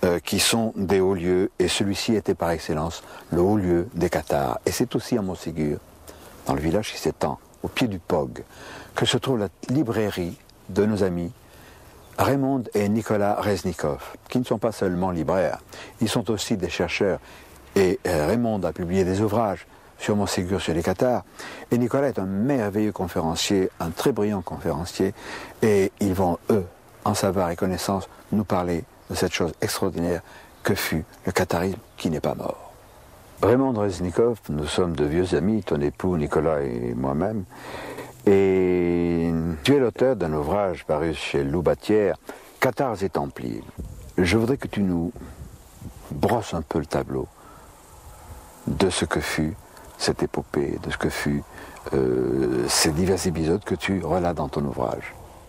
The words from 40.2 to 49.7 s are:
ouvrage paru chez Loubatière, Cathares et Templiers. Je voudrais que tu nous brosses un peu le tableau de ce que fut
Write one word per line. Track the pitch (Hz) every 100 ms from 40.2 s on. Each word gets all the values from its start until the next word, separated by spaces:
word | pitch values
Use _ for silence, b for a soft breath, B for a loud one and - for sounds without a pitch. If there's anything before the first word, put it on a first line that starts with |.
| 85
ouvrage | 76 73 98 98 80
paru | - 76 82
chez | 76 - - 69
Loubatière, | 80 76 73 - 107 101 78 B B B B
Cathares | 131 - 139 104
et | 95
Templiers. | - 71 - 60 55 - - - - - -
Je | 90 113
voudrais | 113 139
que | 101
tu | -
nous | 98 87 85 - B B B B - - - - -
brosses | 73 85 117 101
un | 87
peu | 78 85
le | 71
tableau | 73 69 67 60 B B B B B B - - - - - - - -
de | 73 95
ce | - -
que | -
fut | 76 - 78 - B